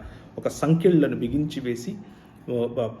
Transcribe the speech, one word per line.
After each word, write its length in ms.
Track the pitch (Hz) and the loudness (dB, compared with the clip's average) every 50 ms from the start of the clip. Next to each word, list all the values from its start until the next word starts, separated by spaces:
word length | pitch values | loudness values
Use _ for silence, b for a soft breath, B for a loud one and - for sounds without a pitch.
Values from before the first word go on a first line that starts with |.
| B B B B B B B - | B B B B B B B -6
ఒక 100 | - 123 | -6 -4
సంకెళ్లను 680 | - - 139 147 165 165 170 190 175 156 139 127 120 | -4 0 2 4 4 6 6 6 6 6 4 4 0
బిగించి 440 | 113 120 120 131 143 151 151 - 135 | -2 -4 -2 -2 -2 -2 -2 -4 -6
వేసి, 340 | 123 127 117 117 - - - - B B B B B B B B - - | -4 -4 -4 -4 -6 -10 -10 -12 B B B B B B B B -8 -4
ఓ, 140 | 123 120 120 | -2 -2 -2
బ-, 240 | 117 120 127 117 107 113 - | -2 -2 -2 -4 -4 -2 2